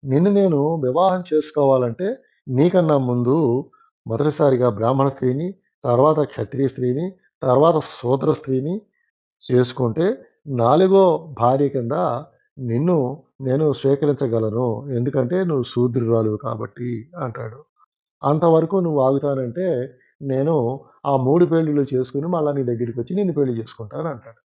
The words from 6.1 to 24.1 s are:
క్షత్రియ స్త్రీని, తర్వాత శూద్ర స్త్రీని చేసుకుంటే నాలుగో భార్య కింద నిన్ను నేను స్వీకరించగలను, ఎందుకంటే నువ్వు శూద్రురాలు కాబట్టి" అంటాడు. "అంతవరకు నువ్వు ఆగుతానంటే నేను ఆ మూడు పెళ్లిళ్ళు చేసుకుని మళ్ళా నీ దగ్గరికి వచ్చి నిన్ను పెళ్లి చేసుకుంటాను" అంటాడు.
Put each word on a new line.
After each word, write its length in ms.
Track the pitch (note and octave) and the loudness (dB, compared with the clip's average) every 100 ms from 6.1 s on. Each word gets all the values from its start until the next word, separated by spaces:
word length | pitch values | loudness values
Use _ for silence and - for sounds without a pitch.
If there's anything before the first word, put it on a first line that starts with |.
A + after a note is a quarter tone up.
| D3+ | 4
క్షత్రియ 480 | C#3 - A#2 B2+ C3+ | 0 -4 -8 -2 -2
స్త్రీని, 460 | C3 B2 B2+ F3+ F#3+ _ _ | -2 -4 -2 -4 -10 _ _
తర్వాత 380 | C3 B2+ D#3 E3 | 2 4 6 4
శూద్ర 520 | - - A#2+ C3+ D3+ | -2 -8 -2 -2 0
స్త్రీని 480 | C#3 - C3 C#3 G3 - _ _ _ _ _ | -2 -2 -4 -2 -6 -10 _ _ _ _ _
చేసుకుంటే 760 | - B2 B2 B2+ B2 A2+ F3 C4 - _ D#3 | 0 2 2 0 -4 0 -2 -2 -10 _ -8
నాలుగో 560 | B2+ A#2 D3 F#3+ F#3+ F#3 D3+ - B2 | 0 2 4 4 6 4 2 -4 -2
భార్య 300 | A#2 C3+ C#3+ | 0 2 0
కింద 260 | C3+ A#2 D3+ F3 A#2+ D#3 _ _ - | -2 -4 -2 -2 -4 -8 _ _ -12
నిన్ను 640 | B2+ A#2 D#3+ F3 B2 C#3+ _ _ | -4 0 2 2 0 -6 _ _
నేను 320 | C3+ C3 D#3 | -2 0 0
స్వీకరించగలను, 1160 | C3 C3+ C#3 D3 C#3 C3 A2+ A2 G#2+ B2+ A2 C#3+ | 0 0 0 0 0 0 0 -2 -2 -2 -4 -6
ఎందుకంటే 520 | B2 B2+ C3+ B2 F3+ | -4 -2 -2 -2 -2
నువ్వు 200 | F#3 D3 | -2 -2
శూద్రురాలు 760 | A#2 - B2 A#2+ A#2 A#2 A2 G#2+ | -2 0 0 0 0 2 2 -2
కాబట్టి" 680 | A2+ A2+ A2+ - B2 A#2+ B2+ F3 | -6 -8 -10 -10 -10 -10 -12 -10
అంటాడు. 420 | C3+ A2 A#2 A#2+ - _ _ _ _ _ | -10 -8 -14 -14 -20 _ _ _ _ _
"అంతవరకు 540 | C#3+ D3+ E3+ D#3+ E3 G3 | -2 2 4 4 4 0
నువ్వు 240 | F3 D3 | 0 2
ఆగుతానంటే 960 | C3 C#3 C#3+ C3+ B2+ C3 F#3 C#3 B2 - _ _ | 2 2 0 -4 -6 -4 -4 -2 -6 -12 _ _
నేను 340 | C#3+ C3 C#3+ D#3+ A#2 C3+ - _ - | -6 -2 0 0 0 -4 -12 _ -2
ఆ 120 | C#3 | 0
మూడు 280 | B2+ D#3 F3 | 2 4 4
పెళ్లిళ్ళు 400 | E3 D#3+ D3 C#3 | 2 0 0 0
చేసుకుని 340 | B2+ B2 C3+ D#3+ | -2 -4 -4 -4
మళ్ళా 240 | F3 D3+ | -2 -2
నీ 120 | C#3 | -2
దగ్గరికి 360 | B2 A#2 A#2 A#2+ | -4 -4 -6 -6
వచ్చి 160 | A#2+ F3+ | -6 -2
నిన్ను 180 | G3 | -2
పెళ్లి 280 | D3 C3+ A#2 | 0 -2 -2
చేసుకుంటాను" 460 | A2+ - G#2+ C#3 | -8 -14 -14 -8
అంటాడు. 320 | D#3+ | -8